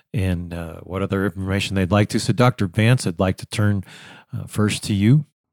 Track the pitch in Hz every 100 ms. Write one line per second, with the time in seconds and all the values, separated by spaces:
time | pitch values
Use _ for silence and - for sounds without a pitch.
0 | - - 95 87 87 87 82 85 85 95
1 | 98 101 98 98 95 98 - 98 90 104
2 | 104 110 - 98 123 - 95 - 110 127
3 | 101 85 95 - - - 104 101 - -
4 | - - - 107 - - 104 - - 101
5 | 104 147 - _ _